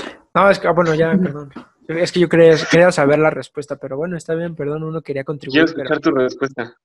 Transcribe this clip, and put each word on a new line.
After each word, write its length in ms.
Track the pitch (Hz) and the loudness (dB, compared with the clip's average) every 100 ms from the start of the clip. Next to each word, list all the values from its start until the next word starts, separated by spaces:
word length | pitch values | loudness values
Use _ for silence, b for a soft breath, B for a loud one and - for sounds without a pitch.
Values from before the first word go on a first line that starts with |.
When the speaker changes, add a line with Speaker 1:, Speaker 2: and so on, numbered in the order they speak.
| B B _ | B B _
Speaker 1:
no, 160 | - 196 | 2 4
es 80 | 185 | 4
que, 100 | 175 | 0
ah, 40 | |
bueno, 220 | 170 165 | 0 0
ya, 240 | 156 160 180 | 0 2 0
perdón. 280 | 170 147 139 - - _ - | -2 -6 -14 -18 -20 _ -10
Es 240 | 160 175 | -4 -2
que 80 | 180 | 0
yo 80 | 165 | 2
quería, 260 | 165 165 151 - | 6 6 6 2
quería 220 | 165 180 | 4 4
saber 260 | 175 139 151 | 4 2 2
la 120 | 156 | 2
respuesta, 460 | 135 - - 143 139 | -2 -10 -12 -12 -12
pero 200 | 135 135 | -10 -8
bueno, 200 | 175 165 | -8 -8
está 180 | - 165 | -8 -6
bien, 180 | 170 | -8
perdón, 300 | 160 143 156 | -8 -8 -6
uno 180 | 156 160 | -8 -10
quería 220 | - 139 | -8 -8
contribuir, 400 | 135 147 139 143 | -8 -10 -2 2
Speaker 2:
Quiero 160 | 165 151 | 2 0
escuchar 180 | 139 151 | -4 -2
Speaker 1:
pero 0 | |
Speaker 2:
tu 100 | 156 131 | 0 0
respuesta. 540 | 127 127 135 123 117 _ | -2 -2 -8 -6 -12 _